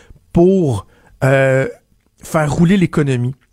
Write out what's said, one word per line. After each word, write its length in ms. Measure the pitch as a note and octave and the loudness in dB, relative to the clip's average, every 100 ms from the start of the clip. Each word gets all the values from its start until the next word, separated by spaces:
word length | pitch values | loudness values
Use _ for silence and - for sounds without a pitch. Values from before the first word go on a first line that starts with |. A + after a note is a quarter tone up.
| - - _ | -20 -20 _
pour, 540 | E3+ F3+ G3 D#3 G#2 - _ _ - | 2 2 2 0 -2 -8 _ _ -4
euh, 440 | C3 C3+ C3+ C3 C3+ - _ _ _ _ | 0 2 2 0 -2 -8 _ _ _ _
faire 300 | - E3 D3+ | -6 -4 -2
rouler 240 | B2+ E3+ G3+ | 0 2 2
l'économie, 580 | F3 - C#3+ B2+ B2 C3+ _ | 0 -2 -2 -2 -4 -8 _